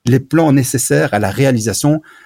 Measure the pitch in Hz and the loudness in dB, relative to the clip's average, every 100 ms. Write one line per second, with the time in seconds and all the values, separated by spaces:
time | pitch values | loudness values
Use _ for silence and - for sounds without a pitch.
0 | - 127 135 156 160 139 127 123 - 147 | 0 0 0 0 2 2 0 -2 -2 0
1 | 156 104 107 98 139 123 110 98 147 156 | 0 0 -2 0 0 0 -2 -2 0 -2
2 | - - | -4 -20